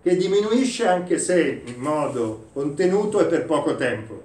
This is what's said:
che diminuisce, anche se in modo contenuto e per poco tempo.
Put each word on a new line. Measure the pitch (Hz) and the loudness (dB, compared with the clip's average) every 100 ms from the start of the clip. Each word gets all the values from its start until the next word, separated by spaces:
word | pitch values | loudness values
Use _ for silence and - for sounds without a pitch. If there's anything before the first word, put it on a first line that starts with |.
che | 175 180 | 2 2
diminuisce, | 190 202 214 233 262 - 220 | 4 2 4 2 2 0 2
anche | 180 175 170 | 2 2 -2
se | - 180 156 - | 2 2 2 -2
in | 120 123 | -10 -8
modo | 139 151 139 123 110 110 - | -4 -2 -2 -2 -4 -6 -10
contenuto | 139 147 147 185 196 208 208 | -6 -6 0 2 2 2 0
e | |
per | 165 160 - | 0 -2 0
poco | 151 151 | -2 0
tempo. | 135 131 110 - - | -2 -2 -4 -10 -16